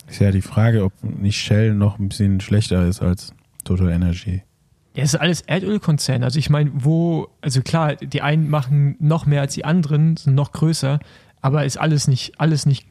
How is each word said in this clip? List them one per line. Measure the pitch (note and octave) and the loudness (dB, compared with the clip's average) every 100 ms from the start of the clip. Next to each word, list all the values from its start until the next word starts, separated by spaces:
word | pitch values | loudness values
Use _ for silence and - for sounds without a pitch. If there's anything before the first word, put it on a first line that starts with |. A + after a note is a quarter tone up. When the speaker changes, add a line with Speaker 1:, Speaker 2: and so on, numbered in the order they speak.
| - | -20
Speaker 1:
Ist | - | 0
ja | G2+ | 2
die | F#2+ | 2
Frage, | - G#2+ A#2 A2+ | -2 0 2 2
ob | F#2+ - | 0 -4
nicht | G#2+ - G2+ - | -10 -4 -4 -4
Shell | - G#2 A2 | 0 2 2
noch | G#2 G2+ G2+ | 2 0 0
ein | G2 | -6
bisschen | - G2 F#2+ | 0 0 0
schlechter | - G#2 - F2+ F2 | 0 0 2 0 0
ist | G2 | 0
als | F2 F2+ - - _ - | -2 -2 -6 -20 _ -16
Total | - F#2 F2+ | -4 0 0
Energy. | E2+ F2 F2 - F#2+ - _ _ _ _ - | 2 0 -2 -6 -8 -10 _ _ _ _ -4
Speaker 2:
Es | C#3 | -2
ist | D3+ | 0
alles | D#3+ D#3+ | 0 -2
Erdölkonzerne. | - F3 F#3+ G#3+ - D3 - B2+ | -4 -4 -2 -2 0 -2 0 -2
Also | A#2+ C#3+ | 0 -2
ich | - | 0
meine, | D3 D3 | 2 2
wo, | C#3+ C#3 E3 E3+ D#3 - _ | 0 0 2 0 -2 -6 _
also | D3 B2+ | -2 -2
klar, | - E3 D3+ C#3 | 0 0 0 -2
die | C#3+ C#3 | -6 -4
einen | C#3+ D#3 D3+ | 0 0 2
machen | D3+ B2+ C#3+ C#3+ - | 0 0 2 2 0
noch | D3+ D#3+ D3 | 0 2 2
mehr | C#3+ | 0
als | C#3 | 0
die | - | -4
anderen, | D3+ F3+ D3 D3+ D#3+ D#3+ | 0 0 2 2 2 2
sind | C#3 | 2
noch | C3+ C#3 | 2 0
größer, | - D#3 D#3+ C3+ D3+ - - _ _ | 0 0 0 0 -2 -4 -18 _ _
aber | C3+ D3+ | -2 0
ist | C#3 - | -2 -2
alles | D#3+ D3 - | 0 2 2
nicht, | B2+ - - | 0 -2 -2
alles | D#3 D3 D3 | 0 2 2
nicht | C3+ - | 0 -4